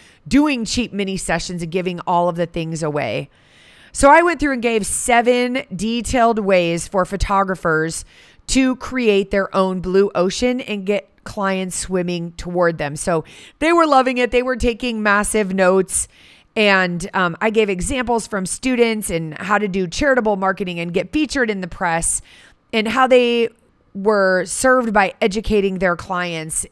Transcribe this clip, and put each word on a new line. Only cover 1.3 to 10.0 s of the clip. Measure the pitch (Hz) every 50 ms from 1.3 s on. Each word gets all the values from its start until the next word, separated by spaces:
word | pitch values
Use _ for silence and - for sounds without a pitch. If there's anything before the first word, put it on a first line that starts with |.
| 170 170 - - 180 170
and | 175 160
giving | 160 190 175 185 180 170 - -
all | 180 175 175 180
of | 170 170
the | 175
things | 165 - 175 160 160 165 151
away. | 165 151 147 147 131 117 104 139 139 - _ _ _ _ _ _ _ - - - - -
So | - - 269 277
I | 294 330
went | 339 349 330 254
through | 294 285 269
and | 240
gave | 226 233 226 214 196
seven | - - - - - 240 233 226 240 247 247 247 247 247 262 - - 185
detailed | 165 196 220 233 240 208 - - 254 226 233 226 220
ways | 208 190 190 180 175 170 170 170 - -
for | - 196 180
photographers | - 196 190 - - 202 196 196 190 190 165 - 170 160 156 160 165 165 - - - - - - - _ _ _ -
to | - 262 262 262 254 -
create | - - 254 262 240 214 202 196 202 196
their | - 196 190 - -
own | - 190 190 185 185
blue | 165 185 180 196